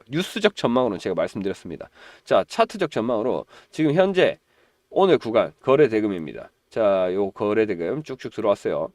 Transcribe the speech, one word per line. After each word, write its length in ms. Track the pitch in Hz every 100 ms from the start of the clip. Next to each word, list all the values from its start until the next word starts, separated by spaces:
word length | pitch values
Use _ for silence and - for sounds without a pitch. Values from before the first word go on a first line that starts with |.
| -
뉴스적 460 | 143 185 226 208 -
전망으로는 440 | 127 123 127 90
제가 160 | - 85
말씀드렸습니다. 760 | 87 110 95 92 90 76 - _ - - -
자, 180 | - 180
차트적 440 | - 233 202 170
전망으로 540 | - 113 113 120 85 - - _
지금 220 | - 156
현재 440 | 156 190 185 135 - _ _ _ _ _
오늘 260 | - 190 135
구간 360 | 117 113 82 -
거래 240 | - 139 139
대금입니다. 640 | 110 107 92 76 57 - _ _
자, 420 | 120 107 95 92
요 180 | 92 101
거래 340 | - 104 107 107
대금 380 | 90 85 135
쭉쭉 300 | 151 131 120
들어왔어요. 560 | - 104 101 113 78 80